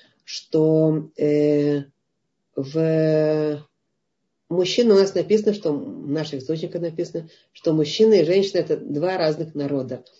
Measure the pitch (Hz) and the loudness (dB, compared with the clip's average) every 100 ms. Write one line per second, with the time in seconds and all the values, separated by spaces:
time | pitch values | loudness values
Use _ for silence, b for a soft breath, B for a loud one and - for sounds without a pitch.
0 | B B - - - 160 156 156 156 156 | B B -16 -16 -4 0 2 4 4 0
1 | 156 - 147 147 147 147 147 147 143 _ | -4 -4 0 2 2 2 0 -2 -6 _
2 | _ _ _ _ _ - 135 151 160 160 | _ _ _ _ _ -10 -6 -2 0 2
3 | 156 156 151 156 151 147 147 _ _ _ | 2 2 2 0 -2 -4 -10 _ _ _
4 | _ _ _ _ - 175 180 - 240 196 | _ _ _ _ -6 -2 -2 2 4 6
5 | 196 185 165 214 220 208 165 147 - - | 4 0 0 0 0 -2 -2 -4 -6 -12
6 | 147 147 151 139 123 160 170 175 170 165 | -6 -6 -6 -8 -6 -6 -6 -8 -8 -6
7 | 170 175 160 b b - - 156 151 - | -8 -8 -12 b b -8 -2 0 0 2
8 | 220 208 156 190 196 180 160 156 - 147 | 4 6 4 2 0 -2 -2 -4 -4 -4
9 | 175 185 160 156 160 147 143 143 123 127 | -2 0 -2 -2 -6 -6 -4 -4 -6 -10
10 | - b | -14 b